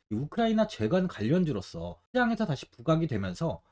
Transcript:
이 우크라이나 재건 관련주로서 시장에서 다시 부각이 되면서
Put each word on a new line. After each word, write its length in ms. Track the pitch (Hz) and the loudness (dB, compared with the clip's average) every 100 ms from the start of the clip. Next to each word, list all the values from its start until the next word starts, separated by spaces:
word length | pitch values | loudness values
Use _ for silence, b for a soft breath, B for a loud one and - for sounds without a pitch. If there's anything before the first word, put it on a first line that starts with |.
| - | -6
이 40 | |
우크라이나 520 | 107 147 - 226 220 214 | -4 -4 0 2 2 2
재건 400 | - 107 185 185 | 0 2 2 0
관련주로서 920 | - 107 180 160 107 - 85 87 - _ | 0 2 2 2 -2 -6 -8 -10 -12 _
시장에서 400 | 247 233 226 208 | 0 2 0 -2
다시 180 | 135 - | -2 -6
부각이 360 | - 120 160 160 | -6 0 2 2
되면서 520 | 175 196 180 165 - _ | -2 -2 -2 -4 -4 _